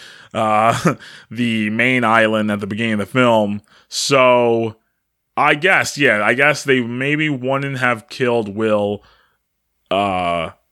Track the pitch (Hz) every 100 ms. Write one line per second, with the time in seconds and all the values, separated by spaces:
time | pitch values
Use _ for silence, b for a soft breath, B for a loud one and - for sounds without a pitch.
0 | B B B 113 110 107 113 120 165 120
1 | - - - 113 117 110 107 113 123 127
2 | 113 113 110 110 107 101 101 107 113 107
3 | 98 131 123 110 104 104 _ b b -
4 | - 135 127 123 120 117 113 - _ _
5 | _ _ _ - 147 151 185 165 117 147
6 | 131 107 107 123 147 143 135 127 117 123
7 | 139 151 156 131 127 135 139 131 123 113
8 | - - 123 117 104 101 110 104 104 104
9 | b b b b _ _ _ _ - 95
10 | 101 90 87 85 82 - _